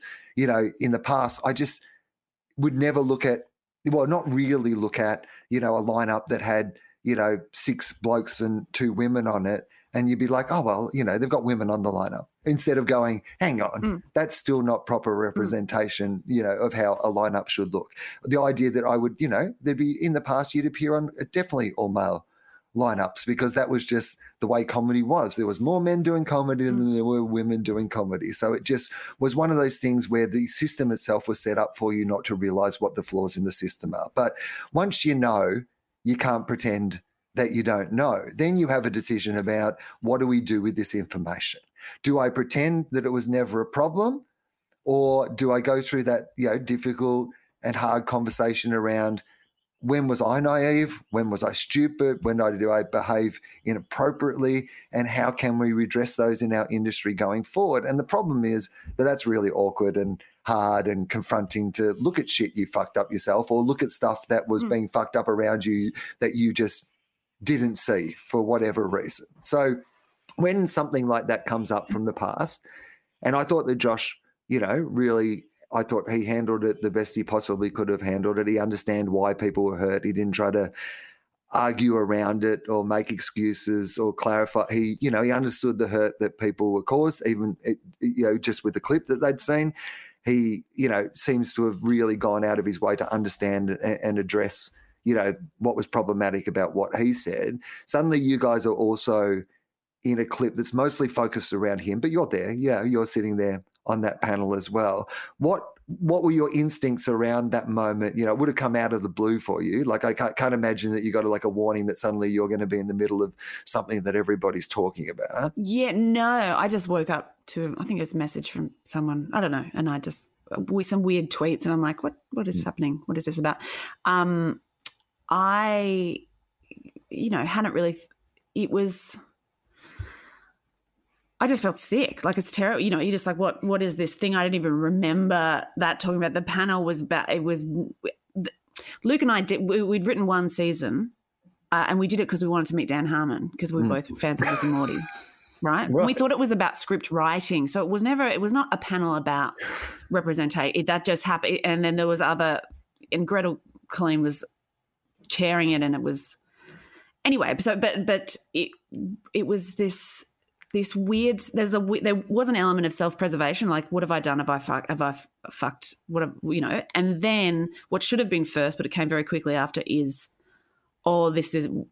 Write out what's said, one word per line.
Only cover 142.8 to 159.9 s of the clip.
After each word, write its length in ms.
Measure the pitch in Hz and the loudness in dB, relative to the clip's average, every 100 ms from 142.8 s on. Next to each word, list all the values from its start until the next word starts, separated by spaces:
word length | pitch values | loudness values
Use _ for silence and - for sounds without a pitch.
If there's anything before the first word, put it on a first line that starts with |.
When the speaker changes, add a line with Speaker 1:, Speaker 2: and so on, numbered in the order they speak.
| 139 | -2
Speaker 2:
Dan 180 | 143 156 | -2 0
Harmon, 460 | 151 151 123 170 - | 0 0 -2 -6 -6
'cause 140 | 165 | -4
we 80 | 160 | 0
were 60 | 113 | 0
Speaker 1:
Mm. 20 | 139 - | 0 -4
Speaker 2:
both 120 | - | -4
fans 220 | 156 147 | -2 0
of 80 | - | 0
Rick 140 | - | 0
and 80 | 147 | 0
Morty, 260 | 143 139 - - - - | 0 0 -4 -8 -14 -20
Speaker 1:
<laughs> 320 | _ _ - | _ _ -6
Speaker 2:
right? 240 | 156 160 - | -2 0 0
And 80 | |
we 100 | 135 | 2
Speaker 1:
Right. 140 | 226 262 | 2 2
Speaker 2:
thought 140 | 262 | 2
it 80 | 269 | 2
was 120 | 254 | 2
about 260 | 214 180 - | 2 0 0
script 340 | - 190 - | -2 -2 -2
writing. 560 | 165 160 175 - 170 139 | 0 0 0 0 0 0
So 160 | 196 | 0
it 60 | 170 | 0
was 120 | 202 | 0
never, 220 | 233 277 | 2 2
it 160 | 254 185 | 2 0
was 140 | 208 | 0
not 160 | 262 269 | 0 0
a 60 | 185 | -2
panel 380 | - 180 170 156 | -2 -2 0 0
about 400 | 151 143 131 - - - - - - | 0 0 -2 -4 -10 -8 -10 -14 -4
representation. 760 | 180 165 160 147 160 139 - 170 | -2 0 0 0 0 0 0 0
That 180 | 175 | 0
just 200 | 170 175 | 0 0
happened. 360 | 190 165 - 175 175 | 0 0 0 0 0
And 180 | 170 | 2
then 140 | 170 170 | 2 2
there 100 | 170 | 2
was 140 | 165 | 2
other, 400 | 143 120 160 147 - - _ _ - | 2 2 2 0 -4 -18 _ _ -6
and 160 | 165 165 | -2 0
Gretel 320 | 202 180 156 _ - - | 0 0 -2 _ -20 -10
Killeen 300 | - 170 156 | -2 0 2
was 240 | 147 147 - _ _ _ _ _ _ _ - | 2 -2 -6 _ _ _ _ _ _ _ -8
chairing 440 | - 175 170 165 | -2 2 4 4
it, 120 | 151 | 2
and 120 | 143 143 | 2 0
it 60 | |
was, 360 | 135 139 - - _ _ - - - - _ _ 269 | -2 -4 -6 -12 _ _ -20 -20 -20 -20 _ _ 0
anyway, 300 | 269 - 135 | 2 2 0
so, 160 | 233 202 | 0 0
but, 300 | 214 - 202 | 0 0 0
but 320 | 196 190 - _ | -2 -2 -8 _
it, 160 | - - - _ 139 185 208 - | -4 -4 -8 _ -10 -10 -10 -6
it 120 | - 160 | -4 -2
was 280 | 202 180 - | -2 -2 -2
this, 480 | 196 | -2